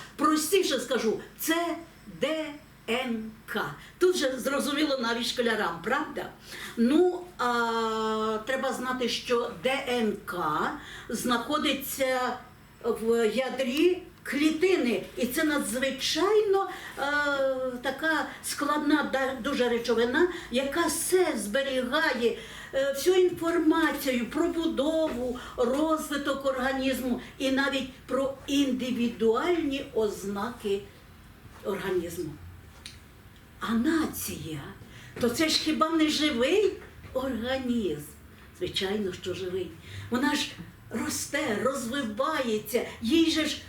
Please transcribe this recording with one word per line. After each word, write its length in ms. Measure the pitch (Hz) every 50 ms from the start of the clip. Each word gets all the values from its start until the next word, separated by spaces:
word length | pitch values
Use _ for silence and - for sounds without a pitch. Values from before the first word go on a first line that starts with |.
| - - -
простіше 640 | - 302 311 302 302 - - 392 381 320 302 277 233
скажу: 400 | - - 262 214 226 220 180 - - - - -
це 360 | - 302 330 339 339 339 320 - - - - - - 208 175 160
Д 240 | 254 294 320 311 311 294 294 - - - - - - -
Н 420 | 226 254 254 240 226 220 220 220 - - -
К. 200 | - - 202 160 147 147 - - - -
Тут 180 | - 359 370 -
же 240 | - 294 254 262 247
зрозуміло 580 | 196 269 285 269 214 285 277 294 311 277 269
навіть 300 | 254 233 233 233 247 240
школярам, 520 | - - 254 233 233 220 202 190 170 170 170 -
правда? 460 | 220 269 294 302 - - - - - - - - - - - - - -
Ну, 440 | 240 226 247 302 339 370 359 349 - - - -
а, 1000 | - 247 247 240 240 233 233 226 226 226 220 220 220 220 220 214 214 214 220 220 214 -
треба 280 | 262 262 - 254 254 220
знати, 360 | 202 254 262 254 254 240 220
що 420 | - - - - 247 240 240 233 - - -
Д 200 | 254 269 262 - 247
Н 240 | 247 240 220 208 - - -
К 460 | - 180 175 165 151 151 165 233 269 302 - - - - - - -
знаходиться 1300 | 240 220 - 247 247 240 - - 294 302 - 285 - - - - - 277 269 254 254 254 254 233 247 - - - - - - - - - -
в 440 | 240 214 - 220 226 233 233 233
ядрі 720 | 214 208 254 262 247 247 262 269 247 254 311 349 359 359 - - - - - -
клітини. 800 | - - 285 311 311 - - 359 392 359 294 254 240 208 175 - - -
І 80 | - 247
це 160 | - - 311 320
надзвичайно, 1300 | 302 285 262 - 202 220 254 269 269 - - - - - 311 359 403 440 427 427 392 392 392 381 370
е, 320 | - - - - - - 269 285 294 294 294 285 285 269 269 269 262 254 262 254 240 233
така 440 | - 277 269 - 320 320 311 277 - - - - -
складна 680 | - - - 294 294 302 294 285 294 311 285 233 208 254
да-, 280 | 269 262 254 262 247
дуже 280 | 202 285 277 202 247 233
речовина, 580 | 233 220 - 247 226 220 240 240 262 320 359 359 - - - -
яка 340 | 240 254 277 277 285 339 339
все 480 | 311 - - - - 359 370 359 311 277
зберігає, 1000 | 220 196 208 208 277 269 262 262 254 240 226 269 311 320 294 247 226 240 220 170 - - - - - - - -
е, 200 | 269 277 277 277
всю 220 | 277 262 349 381
інформацію 1120 | 370 370 349 349 - 320 330 349 349 311 311 320 320 311 285 - - - 269 254 240 226
про 220 | - - 302 339
будову, 920 | - - 330 330 285 220 220 269 311 - - - 302 240 233 254 247 247 - - - -
розвиток 880 | 254 247 233 262 294 311 320 311 - - - 294 277 285 285 269 269 277
організму 760 | 269 262 247 247 269 262 262 262 269 254 226 262 247 233 - - - -
і 140 | - 277 269
навіть 420 | 262 269 277 269 269 262 - - - - -
про 280 | - 254 269 277 269 277 - -
індивідуальні 1400 | - 277 285 277 262 233 202 247 254 - 233 240 233 - 185 220 226 226 254 311 349 349 330 311 277 269 277 - - -
ознаки 880 | 220 220 202 180 170 196 196 202 202 208 240 240 - - 202 196 202 - - - - - - - - - - - - - - - - -
організму. 640 | 208 196 180 185 190 185 180 165 170 170 180 165 147 143 - - - - - - - - - - - - - - - - - - - - - - - - -
А 120 | - 214
нація, 880 | 233 226 247 320 330 311 240 - - - - - 175 156 147 160 156 139 135 196 - - - - - - - - - -
то 80 | 240 233
це 200 | 233 - 320 311
ж 100 | - -
хіба 300 | - 311 240 233 320 320
не 200 | 330 311 311 302
живий 640 | - - 302 294 240 233 254 294 359 427 403 - - - - - - - - - -
організм? 880 | 262 262 269 233 214 226 254 262 262 254 240 240 233 202 165 147 147 147 - - - - - - - - - - -
Звичайно, 540 | 180 - - - 196 185 208 214 202 180 175
що 200 | - - 185 175
живий. 380 | 180 190 180 180 190 175 165 - - - - - - - -
Вона 260 | 233 254 285 294 294
ж 160 | - - - - - 170 - - - - -
росте, 720 | 214 233 302 302 - - - - 285 294 302 247 208 190 208
розвивається, 1200 | 269 277 247 233 226 269 320 262 214 208 220 269 311 311 285 254 233 214 214 214 - 247 226 - - - -
їй 300 | 233 220 311 330 320 320
же 140 | 302 311 302
ж 160 | 294 - - -